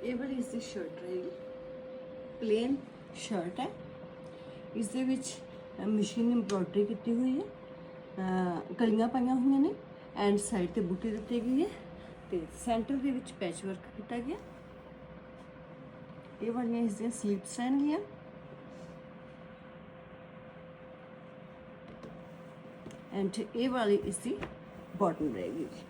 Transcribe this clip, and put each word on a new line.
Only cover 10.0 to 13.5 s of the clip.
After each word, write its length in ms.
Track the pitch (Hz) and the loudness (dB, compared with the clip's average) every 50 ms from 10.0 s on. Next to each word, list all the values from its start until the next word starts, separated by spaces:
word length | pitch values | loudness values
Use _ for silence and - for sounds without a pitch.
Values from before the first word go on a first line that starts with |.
| - - - - 202 202 | -14 -10 0 4 6 8
and 100 | 202 202 | 8 8
ਸਾਈਡ 320 | 202 - 233 190 180 175 | 6 4 2 2 2 4
ਤੇ 100 | - 226 | 2 2
ਬੂਟੀ 300 | 190 170 185 180 - 226 | 2 2 2 0 0 0
ਦਿੱਤੀ 300 | 208 226 214 - 240 240 | -2 -2 -2 0 0 2
ਗਈ 220 | 220 247 254 277 | 4 6 6 6
ਹੈ 60 | 359 415 - - - - - - - - - - - - | 4 4 0 -6 -12 -12 -12 -12 -12 -14 -14 -14 -6 -2
ਤੇ 100 | 196 175 160 - - - - | 0 0 0 -2 -8 -4 0
ਸੈਂਟਰ 320 | 233 226 226 220 247 277 | 2 2 2 4 2 0
ਦੇ 140 | 269 247 285 | 2 2 2
ਵਿੱਚ 220 | 247 247 - - - - | 2 0 -2 -6 -6 -2
ਪੈਚ 240 | 202 175 | -2 -2